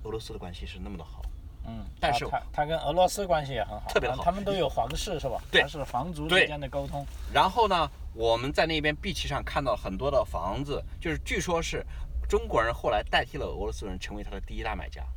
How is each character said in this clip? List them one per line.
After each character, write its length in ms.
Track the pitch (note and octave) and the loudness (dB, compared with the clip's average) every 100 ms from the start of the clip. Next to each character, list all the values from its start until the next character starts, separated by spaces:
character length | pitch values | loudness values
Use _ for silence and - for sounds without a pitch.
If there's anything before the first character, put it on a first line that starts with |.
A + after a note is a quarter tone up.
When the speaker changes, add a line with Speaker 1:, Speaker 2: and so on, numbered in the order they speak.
Speaker 1:
俄 80 | A2 | -6
罗 80 | A2 | -6
斯 140 | - | -6
的 60 | G#2 | -10
关 140 | F#2 | -8
系 140 | F2 F2+ | -8 -8
是 120 | F2+ | -8
那 120 | F#2+ | -8
么 80 | F2+ | -8
的 60 | |
好。 180 | D2+ - - - - - A2+ | -10 -10 -10 -10 -12 -10 -8
Speaker 2:
嗯， 200 | A2+ G2+ - | -8 -8 -2
Speaker 1:
但 120 | E3 | 2
是 140 | A#2+ C3+ | 2 0
Speaker 2:
他， 120 | B2+ | -4
他， 80 | - | -2
他 140 | - D3 | -2 0
跟 100 | D#3+ | 0
俄 120 | C#3 | 2
罗 160 | E3+ F3+ | 6 6
斯 180 | - F#3+ | 4 2
关 200 | D#3+ C3+ | 2 2
系 60 | |
也 100 | B2 | -2
很 160 | G#2 G#2+ | -2 -4
好， 80 | - | 0
Speaker 1:
特 120 | G#3 | 0
别 80 | - | 2
的 80 | C3 | 0
好。 80 | |
Speaker 2:
他 80 | F3 | 0
们 120 | F#3+ | 0
都 80 | G3 | 0
有 160 | F#3+ C#3 | 2 2
皇 200 | - A#2 D#3+ | 2 0 0
室 240 | - D#3 | -2 -2
是 80 | C3+ | -2
吧？ 120 | G#2 - | -4 2
Speaker 1:
对。 100 | F3+ | 4
Speaker 2:
还 60 | C#3+ | 4
是 140 | D3+ | 0
皇 280 | C3 A#2+ E3 | -4 -2 -2
族 160 | D3+ D#3 | -2 2
之 180 | F#3 D#3 | 4 4
间 140 | D3 | 0
的 80 | C3+ | -4
沟 180 | C#3 C#3 | -4 -4
通。 200 | C#3+ C#3 - - | -4 -6 -8 0
Speaker 1:
对。 60 | |
然 140 | C3+ F3+ | 4 6
后 200 | A#3+ G#3+ | 6 6
呢， 200 | F3 D3 - - | 6 2 -2 -10
我 240 | - A2+ A2+ | 0 4 4
们 160 | C3 | 2
在 140 | D3+ E3 | 2 4
那 140 | D#3+ | 4
边 140 | D3+ D3 | 2 0
碧 160 | G3+ | -2
琪 140 | E3 C3+ | -2 -2
上 140 | C3+ | -2
看 180 | - D#3 | -2 0
到 140 | C3+ G#2 | 2 0
很 200 | - F#2+ | 0 -2
多 140 | C3+ | 2
的 140 | C3 | 2
房 400 | G#2 F2 F2+ A2+ | 2 0 -2 -2
子， 180 | C#3+ B2+ - - | -2 -4 -4 -6
就 100 | E3+ | -2
是 80 | C#3+ | -2
据 160 | - A3 | -2 -2
说 220 | F3+ E3+ | 2 0
是 240 | E3 D3 - - - - - | 0 -4 -4 -8 -6 -4 2
中 200 | - A#3 | 2 2
国 120 | B2 | 2
人 120 | A2+ | 2
后 160 | A#2 D#3 | 2 2
来 120 | G#2 | 2
代 200 | - D#3 | 4 2
替 140 | C3 D3+ | 2 -2
了 80 | G2+ | -4
俄 140 | E2 | -2
罗 120 | G#2+ | -4
斯 140 | - G#2+ | -4 -4
人 100 | F#2 | -6
成 160 | - G#2 | -6 -6
为 80 | |
他 60 | G2 | -6
的 100 | G2 | -6
第 140 | - | -6
一 80 | G#2+ | -4
大 120 | A2 | -2
买 140 | F#2+ D#2+ | -4 -6
家。 160 | D2+ C2+ | -8 -8